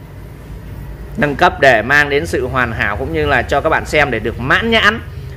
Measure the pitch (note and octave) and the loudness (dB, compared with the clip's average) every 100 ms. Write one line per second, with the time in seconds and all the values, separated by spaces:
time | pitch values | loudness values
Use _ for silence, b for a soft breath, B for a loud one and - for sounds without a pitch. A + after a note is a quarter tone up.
0 | - - - - - - - - - - | -18 -18 -16 -16 -16 -14 -12 -12 -12 -12
1 | - - D3 C3+ - - C#3 A2+ A2+ C#3+ | -10 -4 -2 2 2 4 6 6 4 2
2 | C#3+ C#3+ E3 D#3+ B2+ C3+ A#2+ A2+ A2 G#2 | 4 2 0 -2 -2 0 -2 0 -2 -2
3 | C3 D#3+ D3 C3 A#2 C#3+ D#3+ C3+ G#2+ D#3 | -4 -2 2 2 2 0 2 0 2 2
4 | C#3+ A2+ A2+ G2+ B2 F3+ A3+ A3+ G3 A3+ | 2 0 -4 -4 0 0 2 2 2 0
5 | - B B | -4 B B